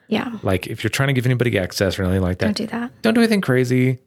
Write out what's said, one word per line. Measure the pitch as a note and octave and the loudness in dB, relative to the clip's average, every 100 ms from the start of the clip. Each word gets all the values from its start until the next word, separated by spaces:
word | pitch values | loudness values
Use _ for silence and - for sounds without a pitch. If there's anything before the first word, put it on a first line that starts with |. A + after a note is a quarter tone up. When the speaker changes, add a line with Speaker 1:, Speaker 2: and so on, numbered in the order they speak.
| - | -6
Speaker 1:
Yeah. | A3 B3+ A3+ | -4 -4 -6
Speaker 2:
Like, | G2+ F#2 - | -2 -2 -2
if | A#2 | -6
you're | G#2+ | -4
trying | - C#3 | 0 0
to | |
give | C3 A#2+ | 0 0
anybody | B2 B2 G#2+ | 0 0 0
access | F2+ - G2 E2+ | -2 0 0 0
or | |
anything | F2+ F#2+ | 0 2
like | F2+ F#2 | 0 0
that, | A3 | -2
Speaker 1:
Don't | - | -2
do | - | -4
that. | A3+ A#3+ - | -6 -8 -4
Speaker 2:
don't | A3 | 0
do | A#3 | 2
anything | A3+ G#3 | 2 2
crazy. | F3+ B2+ B2 B2+ B2+ B2+ | 2 2 2 2 2 0